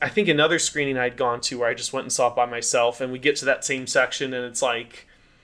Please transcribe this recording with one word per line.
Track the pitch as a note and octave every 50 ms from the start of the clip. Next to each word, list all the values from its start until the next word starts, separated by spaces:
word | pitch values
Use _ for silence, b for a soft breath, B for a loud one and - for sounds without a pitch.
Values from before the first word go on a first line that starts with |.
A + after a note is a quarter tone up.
| -
I | C3+
think, | - - G#3 F3
another | D#3+ D3 D3 D#3+ E3+ D#3+
screening | - - - D3+ C#3+ C#3 C3+ C3
I'd | B2 B2 A#2+
gone | - C3+ B2 A#2+ A#2+ B2
to | - C3 A#2+
where | A#2+ A#2
I | B2
just | A#2+ B2 - -
went | C3 -
and | - -
saw | - C3 A#2+
it | A#2+
by | - A#2+
myself, | A#2+ A#2+ A#2+ A2+ - - B2+ A#2 A#2+ A#2+ -
and | C3 B2+ B2+
we | B2+
get | B2+ D3 C#3+
to | - C#3
that | C3 C3+ - -
same | - C#3 C3 C3
section, | - - C#3 B2+ B2 - - C#3+ C3 C3
and | B2+ B2
it's | B2 A#2+ - -
like | B2+ A#2+ A#2 A#2+ A#2+ - - - b b b b b b b